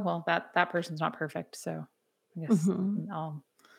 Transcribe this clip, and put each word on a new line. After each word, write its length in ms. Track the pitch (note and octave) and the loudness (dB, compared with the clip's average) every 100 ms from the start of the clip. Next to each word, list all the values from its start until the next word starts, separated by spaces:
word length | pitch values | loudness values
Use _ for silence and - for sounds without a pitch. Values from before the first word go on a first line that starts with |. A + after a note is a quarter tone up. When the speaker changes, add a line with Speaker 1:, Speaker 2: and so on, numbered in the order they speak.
Speaker 1:
well, 200 | F#3+ E3+ E3 | 4 0 2
that, 240 | E3+ - F3+ | 0 2 2
that 140 | F3+ | 2
person's 300 | F3 E3+ D#3 | 0 -2 -2
not 180 | D#3+ - | -2 -2
perfect, 380 | D#3 E3+ E3 - | -4 -4 -10 -10
so 320 | - D#3+ D#3 _ _ _ _ F3 | -8 -8 -10 _ _ _ _ -8
I 40 | |
guess 260 | D#3+ G3+ F3 | 2 4 6
Speaker 2:
Mm-hmm. 440 | F#3 F#3+ G#3 E3 | 2 2 0 -2
Speaker 1:
I'll, 320 | D#3+ D#3 D3 - _ - | -4 -6 -8 -14 _ -20